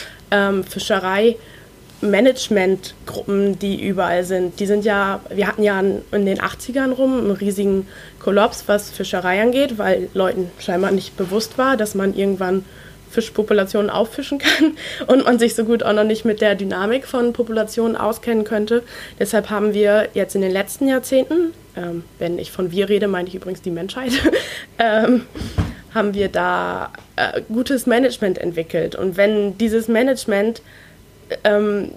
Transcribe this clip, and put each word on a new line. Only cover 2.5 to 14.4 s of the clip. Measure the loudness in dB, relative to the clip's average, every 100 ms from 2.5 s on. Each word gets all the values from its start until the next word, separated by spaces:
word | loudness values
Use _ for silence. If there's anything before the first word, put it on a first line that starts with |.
| 2 2 0 -4 -16 -12 -8 -2 0 0 0
die | -4 -2
überall | -2 0 0 0
sind. | 0 -2 -2 -2
Die | 0
sind | 0
ja, | 2 2 0 -4 -4
wir | -2 -2
hatten | 2
ja | 2 2
in, | 0 0 -2
in | 0
den | 0 0
achtzigern | -4 -6 -6 -2 -2
rum | 0 0 2
einen | 0
riesigen | -2 -2 -2 0 0 -2 -12 -20 -6
Kollaps, | 0 2 2 0 -2
was | -2 -2
Fischerei | -10 -6 -2 0 2
angeht, | 2 2 0 0
weil | 0 0 0
Leuten | 0 0 0 -4 -6
scheinbar | -4 0 2
nicht | 0 -2 -6
bewusst | -2 -2 -2 0
war, | 0 2
dass | 0 -2
man | -2
irgendwann | 0 0 0 0 -2 -4 -14 -20 -20 -6
Fischpopulationen | -4 -2 -2 2 2 2 0 0
auffischen | 0 -2 -4 -6
kann | -2